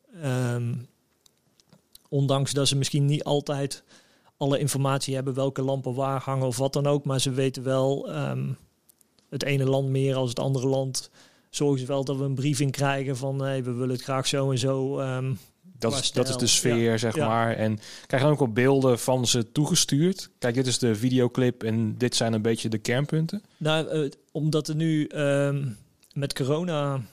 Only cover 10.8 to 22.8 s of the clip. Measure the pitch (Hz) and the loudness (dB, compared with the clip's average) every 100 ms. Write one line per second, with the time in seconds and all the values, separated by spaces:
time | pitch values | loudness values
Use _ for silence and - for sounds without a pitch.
10.8 | 135 127 - _ - _ _ - 147 135 | -2 -6 -10 _ -20 _ _ -2 0 0
11.8 | 127 139 135 135 139 131 143 135 139 135 | -2 -4 -2 -2 -2 -2 0 0 0 0
12.8 | 139 139 135 123 135 139 135 135 123 120 | 0 0 -4 -4 -4 -4 -4 -4 -4 -4
13.8 | 127 123 - 135 - 143 135 127 135 135 | -4 -4 -4 -4 -2 0 0 0 0 0
14.8 | 135 139 135 127 131 131 - _ - - | -2 -4 -4 -4 -4 -6 -10 _ -20 -4
15.8 | 113 131 - - 131 127 120 - 127 117 | -2 0 -2 0 0 0 2 2 2 2
16.8 | 117 113 117 151 143 117 113 113 110 107 | 2 2 0 0 0 2 2 0 -2 -2
17.8 | - - - 135 147 143 127 107 131 139 | -8 -16 -2 2 4 4 2 4 4 4
18.8 | 131 117 - 127 120 123 110 - 147 175 | 4 2 2 0 2 0 0 0 0 2
19.8 | - 143 175 - - - 123 123 127 113 | 2 2 2 0 -10 -4 0 0 0 2
20.8 | 120 104 127 127 123 - 123 120 110 113 | 2 2 2 2 2 2 0 0 -2 0
21.8 | 110 113 123 - 117 110 113 113 113 110 | -2 0 -2 0 0 0 0 0 -2 -4